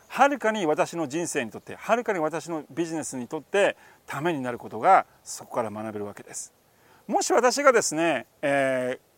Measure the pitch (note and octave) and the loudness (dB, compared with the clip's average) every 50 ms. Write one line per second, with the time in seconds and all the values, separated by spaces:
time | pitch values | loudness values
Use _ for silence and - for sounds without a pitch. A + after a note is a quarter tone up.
0 | _ - - A3+ C4 C#4+ C#4+ A#3 - A3 G#3+ A3 F3+ D3+ D3+ F3+ D#3+ - E3+ E3+ | _ -4 2 4 4 4 4 2 -2 -2 0 0 0 2 2 2 0 0 -2 -6
1 | D#3+ C3 C#3 E3+ E3+ - - D3 A#2+ G#2+ - G2+ - - G2 - - - A3 A#3+ | -6 -4 -4 -4 -4 -2 -2 -4 -4 -4 -8 -14 -14 -14 -16 -8 -4 -2 -2 0
2 | A3+ A3+ G3+ E3+ D#3 D#3 E3 D#3 C#3+ E3 E3+ D3+ C3 - C3+ D#3+ F3 D#3+ E3 D#3 | 0 -2 -2 -2 -2 -4 -4 -6 -8 -8 -8 -8 -10 -8 -6 -6 -4 -4 -4 -6
3 | C3 - C3+ B2+ A#2+ - D#3 D3+ C3 _ - G3+ G3 D3 - - - - - _ | -6 -6 -8 -8 -8 -8 -8 -10 -6 _ 2 2 2 2 0 -2 -10 -20 -20 _
4 | _ - - C#3 D3 F3+ E3 C#3 B2+ B2 A#2+ G#2+ - G#2 A2+ A2 B2+ F3+ F#3+ C#3+ | _ -12 -8 -4 -2 -2 -2 -2 -2 -4 -6 -6 -8 -10 -6 2 6 6 6 6
5 | G#2 _ _ _ - - - - A2+ - - C3+ A2+ G#2 G#2 G#2+ A2 A2 G#2+ G#2 | 6 _ _ _ -16 -14 -14 -14 -12 -8 -4 -4 -4 -4 -6 -8 -8 -8 -8 -8
6 | G2+ G2+ - - - - - - - - _ _ _ _ _ _ _ _ _ _ | -10 -10 -12 -14 -18 -16 -14 -14 -14 -16 _ _ _ _ _ _ _ _ _ _
7 | _ - B3+ G4 - - F4 A#3+ A3+ B3 A#3 C4+ C#4+ C#4 A#3 G#3 - - D3+ D#3 | _ -2 -2 0 0 2 4 4 4 4 4 4 4 6 6 6 4 2 0 0
8 | E3+ E3+ C#3+ A#2 A2+ _ _ _ - C#3+ C#3+ C#3 C3+ C3+ C3 B2+ B2+ B2 C3 - | 0 0 0 -2 -4 _ _ _ -2 0 2 2 2 2 0 0 -2 -4 -4 -6
9 | _ _ _ | _ _ _